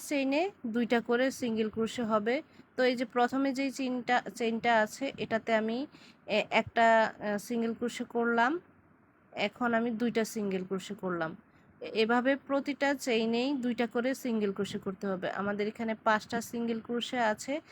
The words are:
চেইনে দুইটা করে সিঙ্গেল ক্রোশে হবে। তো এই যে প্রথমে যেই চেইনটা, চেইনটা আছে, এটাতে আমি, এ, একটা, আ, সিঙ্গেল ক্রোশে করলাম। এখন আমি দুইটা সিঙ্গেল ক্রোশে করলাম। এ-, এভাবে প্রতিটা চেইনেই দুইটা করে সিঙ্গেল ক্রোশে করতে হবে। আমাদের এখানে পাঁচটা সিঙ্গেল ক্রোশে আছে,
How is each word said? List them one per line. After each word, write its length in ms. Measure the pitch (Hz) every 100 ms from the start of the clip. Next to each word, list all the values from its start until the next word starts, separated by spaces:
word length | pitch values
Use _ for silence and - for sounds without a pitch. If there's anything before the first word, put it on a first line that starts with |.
| -
চেইনে 440 | 285 269 277 381 - 233
দুইটা 340 | 226 233 240
করে 300 | 226 240 262
সিঙ্গেল 380 | - 247 220 220
ক্রোশে 340 | 220 220 -
হবে। 380 | 220 220 214 269 - - - -
তো 80 |
এই 120 | 254 247
যে 100 | 254
প্রথমে 480 | 247 240 262 277
যেই 180 | 254 277
চেইনটা, 500 | 247 262 254 240 247 220 -
চেইনটা 360 | 233 226 240 226
আছে, 320 | 214 - 269 -
এটাতে 360 | 220 226 226
আমি, 340 | 220 220 240 302 - - - -
এ, 200 | 214 -
একটা, 360 | 220 220 - 226 226
আ, 340 | 220 - 208 208
সিঙ্গেল 360 | - 240 226
ক্রোশে 300 | 226 240 -
করলাম। 580 | 240 240 233 233 240 349 - _ _ _ _ _ _
এখন 420 | 120 208 - 240
আমি 180 | 233 240
দুইটা 340 | 220 240 226 214
সিঙ্গেল 380 | 226 202 190
ক্রোশে 300 | 185 190 -
করলাম। 420 | 196 185 170 160 180 _ _ - -
এ-, 120 | 156
এভাবে 420 | 202 220 240 247 269
প্রতিটা 580 | - 277 277 277 277
চেইনেই 600 | 277 269 226 226 233 262
দুইটা 340 | 285 240 233 233
করে 280 | 247 247 262
সিঙ্গেল 360 | 254 220 208
ক্রোশে 280 | 196 196 202
করতে 280 | 196 190 202
হবে। 220 | 185 185
আমাদের 380 | - 202 202 208
এখানে 280 | 220 226 220
পাঁচটা 380 | 226 214 - 233
সিঙ্গেল 380 | 226 233 233 226
ক্রোশে 400 | 220 240 - 254
আছে, 420 | 220 214 - 302 -